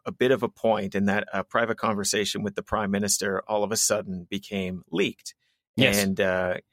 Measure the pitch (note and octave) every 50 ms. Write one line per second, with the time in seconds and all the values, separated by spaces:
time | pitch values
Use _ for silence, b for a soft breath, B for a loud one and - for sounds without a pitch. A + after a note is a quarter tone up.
0 | - B2 G2 - B2 B2+ C3+ G#2 A#2+ A2 - _ - A2+ G#2+ G2+ G2 G2 - G2
1 | G2+ G2+ G2 G#2 G2+ - - G2 F#2 _ - A2+ A#2 A2 A2 - - A2+ G#2+ G2+
2 | G2 - - G#2+ G2+ G2 - G#2 G#2 G2+ G2 - - - G#2+ G#2 G#2 G2 G2+ G2+
3 | G#2 G2 - - - G2 F#2+ F#2 - - G#2+ G#2 G#2 G2 A2 G#2 - - G#2+ G#2+
4 | G2 F#2+ F#2 F2+ F2 - G2+ G2 - - G#2 G2 F#2+ F#2 F#2 F2 - - - F3+
5 | G3 B2 - _ - - - _ _ _ _ _ _ _ - - C3+ B2 G2 G#2
6 | G2+ G2 F#2+ - G2 F#2 F#2 F#2 F#2 F2+ F2+ - - _